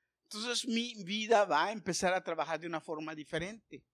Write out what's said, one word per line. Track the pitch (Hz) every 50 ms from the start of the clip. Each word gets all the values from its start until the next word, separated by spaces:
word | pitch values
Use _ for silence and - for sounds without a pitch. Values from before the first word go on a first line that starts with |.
| _ _ _ _ _
entonces | - - 214 220 247 240 233 - -
mi | 226 226 240 247 233 214 190
vida | 170 202 220 220 214 226 220 202
va | 185 151 147 165
a | 196
empezar | 220 214 165 - 170 - 190 180 185
a | 185 175
trabajar | 190 170 160 147 151 165 156
de | 170 170
una | 170 156
forma | - - 160 151 160 156 160
diferente. | 156 147 - 165 156 165 190 220 220 _ - - 131 _ _